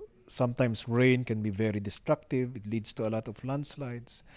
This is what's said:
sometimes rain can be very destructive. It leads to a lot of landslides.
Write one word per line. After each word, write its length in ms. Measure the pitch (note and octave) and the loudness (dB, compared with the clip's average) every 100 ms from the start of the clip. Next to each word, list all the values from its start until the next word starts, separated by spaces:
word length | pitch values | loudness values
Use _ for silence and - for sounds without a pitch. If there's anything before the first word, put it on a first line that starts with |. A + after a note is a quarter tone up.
| G#4+ _ - | -16 _ -10
sometimes 580 | - B2 B2 B2 A2 - | 0 0 2 0 0 0
rain 360 | A#2 B2+ B2+ | 6 6 6
can 180 | B2 A2 | 4 0
be 80 | G#2+ | 0
very 300 | G2 A2 G#2 | 0 0 0
destructive. 760 | G2+ - - D3+ - C3 B2 B2+ | -2 -4 0 0 2 -2 0 -4
It 100 | G#2 | -4
leads 240 | A2+ G#2 | -4 -4
to 120 | - A2 | -2 -2
a 40 | |
lot 180 | A2 A2 | -2 -4
of 140 | G#2 | -8
landslides. 800 | C3 C#3+ D3 - C3 A#2+ A#2 - - | -4 -4 -4 -8 -8 -10 -12 -16 -16